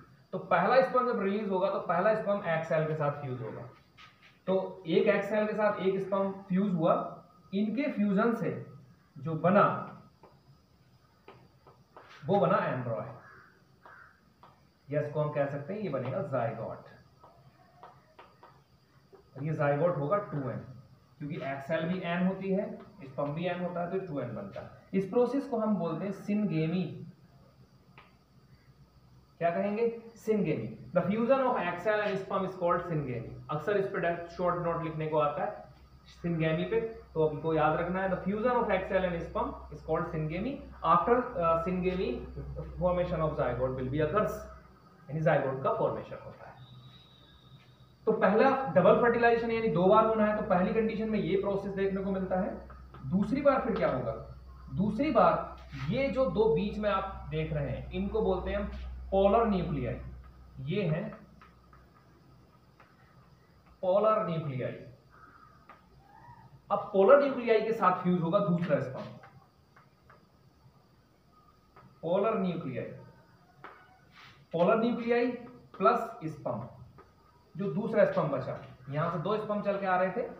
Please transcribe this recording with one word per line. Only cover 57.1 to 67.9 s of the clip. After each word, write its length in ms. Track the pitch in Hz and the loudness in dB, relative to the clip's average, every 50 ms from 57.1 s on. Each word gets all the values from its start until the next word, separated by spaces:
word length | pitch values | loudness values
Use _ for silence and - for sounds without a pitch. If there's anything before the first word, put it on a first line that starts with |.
| - - - 143 | -8 -10 -10 -8
देख 220 | 151 160 156 156 156 | -6 -4 -4 -2 -2
रहे 180 | 147 139 127 | -4 -4 -4
हैं 200 | 123 - - - - | -6 -8 -8 -8 -6
इनको 300 | 185 196 190 202 220 190 | -6 -4 -2 -2 0 2
बोलते 280 | 185 185 180 190 190 | 2 2 0 -2 -4
हैं 80 | 196 208 | -4 -4
हम 120 | 208 185 - - - - - - - - | -4 -4 -8 -10 -10 -10 -12 -12 -8 0
पोलर 360 | - 196 196 202 208 240 233 | 2 6 6 6 6 6 4
न्यूक्लियाई, 540 | 208 202 180 160 156 156 135 120 - - - - - - - - - - - - - - - | 4 2 0 0 -2 -2 -4 -4 -4 -6 -6 -10 -14 -16 -16 -18 -20 -20 -20 -20 -20 -16 -12
ये 220 | 131 143 180 208 196 | -8 -4 -2 -2 0
हैं 280 | 160 156 - - 110 - - - - - - - - - - - - - - - - _ _ _ _ - _ _ - - - - - - - _ _ _ - - - _ _ - - - - - - - - _ _ - - _ - - - - | 0 0 -2 -4 -6 -10 -14 -18 -20 -20 -20 -20 -20 -20 -20 -20 -20 -20 -20 -20 -20 _ _ _ _ -20 _ _ -20 -20 -20 -20 -20 -20 -20 _ _ _ -20 -20 -20 _ _ -20 -20 -20 -20 -20 -20 -20 -20 _ _ -20 -20 _ -20 -14 -6 0
पोलर 440 | 185 185 202 208 220 214 - - | 2 4 4 6 4 4 2 2
न्यूक्लियाई। 460 | 175 165 156 - 143 127 123 123 - - - - - - - _ _ - - - - - - - - - - - - - - _ - - - - - 831 - - - - - - - - - _ - | 0 -2 -4 -4 -4 -4 -4 -4 -6 -6 -10 -14 -18 -20 -20 _ _ -20 -20 -20 -20 -20 -20 -20 -20 -20 -20 -20 -20 -20 -20 _ -20 -20 -20 -20 -20 -20 -20 -20 -20 -20 -20 -20 -20 -20 -18 _ -4
अब 80 | 202 196 - - - | -4 -4 -2 -2 2
पोलर 300 | 196 196 233 285 285 277 | 4 8 8 8 8 8
न्यूक्लियाई 380 | 269 254 247 233 226 220 208 | 4 0 -2 2 2 2 4
के 120 | - 226 - | 4 0 0
साथ 300 | - 196 185 | 2 4 2